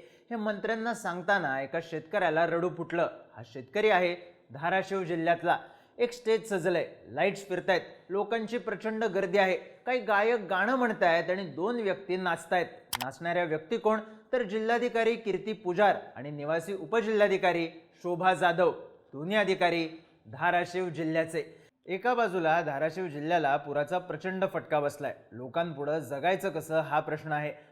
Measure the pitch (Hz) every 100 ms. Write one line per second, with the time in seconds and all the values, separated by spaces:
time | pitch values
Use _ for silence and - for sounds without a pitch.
0 | - _ _ 233 214 202 214 226 226 214
1 | 202 180 175 202 151 135 135 165 165 156
2 | - 208 175 156 170 170 175 160 165 160
3 | 151 - - 104 117 135 120 208 214 180
4 | 180 175 - - _ 131 170 190 190 196
5 | 170 170 165 170 170 151 - - _ -
6 | 233 - 220 220 220 196 175 170 131 -
7 | - 127 190 - - 185 185 180 - -
8 | - 190 202 226 208 240 196 202 220 220
9 | 214 185 190 196 190 175 - - - 254
10 | 208 202 220 240 180 185 208 262 240 180
11 | 180 170 165 185 180 139 202 240 202 -
12 | - 185 180 165 - 185 165 - - -
13 | 127 - 170 175 170 156 156 233 214 214
14 | 214 - - 247 202 220 220 233 240 226
15 | 226 233 214 180 202 214 180 175 202 -
16 | - 117 143 147 147 165 165 196 151 233
17 | 214 214 208 190 185 170 165 - - _
18 | 175 170 185 175 175 170 170 - - -
19 | _ 139 165 214 190 185 175 165 160 160
20 | - _ 110 131 175 175 175 185 180 151
21 | 160 160 160 165 143 - - _ - 185
22 | 240 240 220 180 160 170 151 139 156 170
23 | 180 147 156 175 139 143 147 143 147 180
24 | 180 156 185 185 190 165 - 151 143 -
25 | 135 - - 110 127 170 170 143 143 160
26 | 120 139 156 190 190 151 160 160 147 151
27 | 156 151 156 147 151 - -